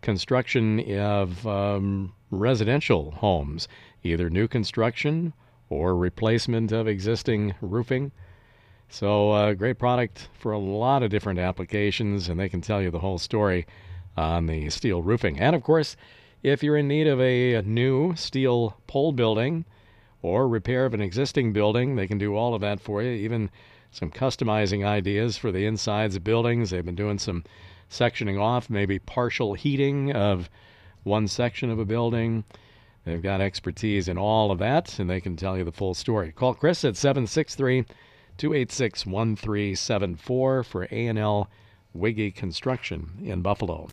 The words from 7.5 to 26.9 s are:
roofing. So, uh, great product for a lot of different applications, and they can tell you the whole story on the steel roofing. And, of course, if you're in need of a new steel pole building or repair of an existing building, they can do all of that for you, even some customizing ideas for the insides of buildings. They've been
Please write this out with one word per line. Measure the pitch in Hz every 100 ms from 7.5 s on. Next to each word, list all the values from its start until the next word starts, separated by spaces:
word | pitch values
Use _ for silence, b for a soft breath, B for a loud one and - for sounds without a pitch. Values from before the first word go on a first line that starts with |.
| 92
roofing. | 95 107 127 127 139 - b b b b b b b
So, | - 101 104 104
uh, | 104 104
great | 98 110 127
product | 123 123 117 - -
for | - 117
a | 107
lot | 98 101 120 139
of | 117
different | 101 104 90
applications, | 90 92 90 104 104 95 107 101 87
and | 85
they | 95
can | 90
tell | 82 104
you | 92
the | 82
whole | 92 90
story | - 110 104 90 85 B B B B -
on | 80 85
the | 82 80 76
steel | - 120 87
roofing. | 85 117 98 69
And, | 113 165
of |
course, | 120 160 147 - B B B B
if | 139 139
you're | 147 147
in | 143
need | 147 156
of | 135
a | 127 127 127 117
new | 101 113 127 131 165 170
steel | - 135 131 120 113 - -
pole | 139 156
building | 135 117 107 123 165 165 b b b b b
or | 85 98 131
repair | 113 101 127
of | 131
an | 110
existing | 101 92 139 - 120
building, | 104 104 110 127 131
they | 95
can | 104
do | 104 104
all | 120
of | 113
that | 101 101
for | - 101
you, | 120
even | 117 107 117 104 B B B B
some | - 82
customizing | - 131 - 117 107 104 101
ideas | 101 104 95 101 117 107
for | 120
the | 92
insides | 104 110 - 104 107
of | 92
buildings. | 87 117 117 120 110
They've | 90
been | 87